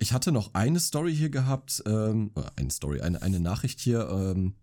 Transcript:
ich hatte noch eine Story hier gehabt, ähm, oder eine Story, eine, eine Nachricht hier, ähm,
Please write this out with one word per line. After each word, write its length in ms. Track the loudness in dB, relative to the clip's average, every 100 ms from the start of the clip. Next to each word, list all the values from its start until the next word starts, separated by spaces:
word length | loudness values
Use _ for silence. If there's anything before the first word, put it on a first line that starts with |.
ich 100 | 0
hatte 220 | 0 2
noch 200 | 0 0 0
eine 260 | 2 2
Story 340 | 2 0 0 0
hier 140 | 0
gehabt, 520 | 2 2 0 -2 -4 0
ähm, 460 | 2 2 2 0 -4
oder 160 | -6 -4
eine 120 | -4
Story, 300 | -2 -4 -2
eine, 220 | 0 0
eine 180 | 0 0
Nachricht 400 | 0 0 -4 -2
hier, 300 | 0 0 0
ähm, 460 | -2 0 0 -2 -4